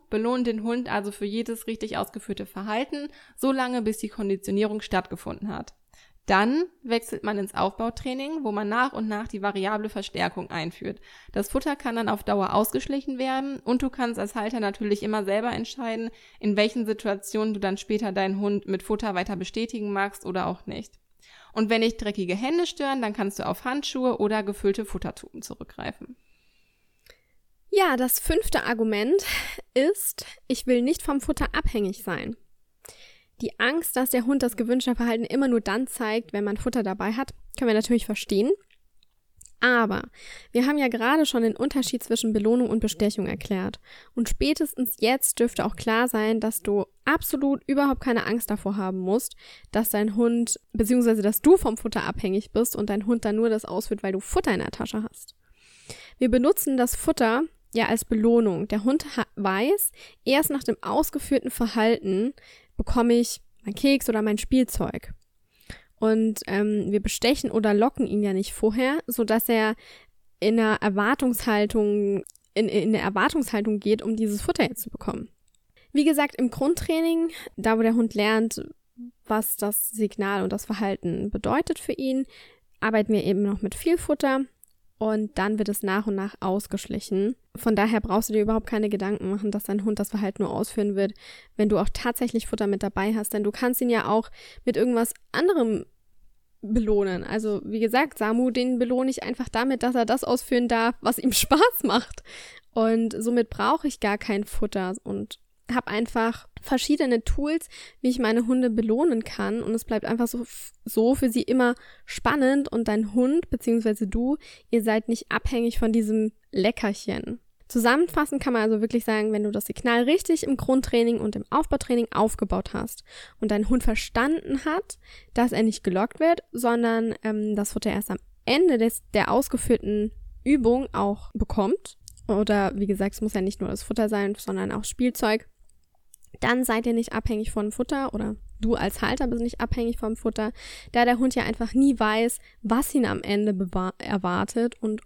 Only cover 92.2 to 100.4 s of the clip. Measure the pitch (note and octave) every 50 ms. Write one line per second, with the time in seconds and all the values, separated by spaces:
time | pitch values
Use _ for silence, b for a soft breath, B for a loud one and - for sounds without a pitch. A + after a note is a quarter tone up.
92.2 | B3 A#3 - A3+ - - - - G#3 G3+ G3+ G3+ G#3 G3 - G3 G3 G#3+ A3 A3
93.2 | G#3 - - G#3 G#3 G#3 G#3 - B3+ B3 B3+ - B3+ A#3+ A#3 A3 - - G#3+ A3
94.2 | A3+ - B B B B B B - B3 - - A3+ B3 A#3+ A3+ A#3 - - -
95.2 | - _ - - E4 F#4+ F#4+ D#4 A#3 A3 G#3+ - - - _ _ _ _ _ -
96.2 | - - _ _ _ _ _ _ - G3 A3 A#3+ A3 G#3+ G#3 G3+ G3 F#3+ F3+ F#3
97.2 | - - - A3 A3 G#3+ G3+ - - F#3 G#3+ A3 A3+ G#3+ B3 B3+ D#4 C4+ - -
98.2 | G#3+ A3 A3+ A#3+ B3+ C4 A3+ B3+ B3 B3+ B3+ A#3 B3 A#3 B3+ B3+ C4 C4 B3+ -
99.2 | - - A#3+ - B3+ - - A3 B3 C4+ C4 - - B3 B3 B3 A3+ A#3 B3 C4+
100.2 | - - A#3+ B3+